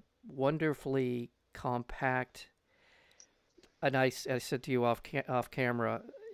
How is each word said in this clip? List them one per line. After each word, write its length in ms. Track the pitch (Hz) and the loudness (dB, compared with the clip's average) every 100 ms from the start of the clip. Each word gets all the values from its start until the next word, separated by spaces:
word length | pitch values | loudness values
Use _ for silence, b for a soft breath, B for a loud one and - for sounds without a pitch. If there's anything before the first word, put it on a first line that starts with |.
| - _ - | -8 _ -14
wonderfully 1040 | 139 135 156 160 139 - 135 127 123 120 _ _ | 0 2 2 2 0 0 0 2 -2 -6 _ _
compact, 920 | - 131 123 120 - 135 127 123 - - _ _ b b b b b b b b _ - _ | -8 -2 -2 -4 -2 0 0 -2 -8 -20 _ _ b b b b b b b b _ -20 _
and 140 | 147 | 0
I 140 | 131 131 | 4 4
s-, 180 | - - | 2 -2
I 100 | 127 | -2
said 260 | - 131 | -2 -4
to 80 | 135 | 0
you 120 | 127 | 2
off 180 | 120 117 | 4 2
ca-, 220 | - 143 - | -2 -4 0
off 220 | 127 117 | 0 0
camera, 520 | - 127 120 110 113 - - 440 | 0 0 2 0 -2 -6 -16 -16